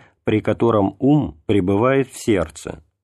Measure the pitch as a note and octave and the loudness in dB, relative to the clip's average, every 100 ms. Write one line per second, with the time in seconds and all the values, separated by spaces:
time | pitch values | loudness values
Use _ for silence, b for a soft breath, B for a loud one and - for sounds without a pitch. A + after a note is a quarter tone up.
0 | b b - G#2+ A2 G#2 A#2 G#2+ G2 - | b b -2 -2 -2 0 2 2 0 0
1 | C3 D3 F#2 - - G2+ F#2 G2 B2+ C3+ | 2 2 0 -8 -2 0 2 0 2 0
2 | C3 - - G2 D#2 - - - _ _ | -2 -6 -2 0 -2 -8 -14 -16 _ _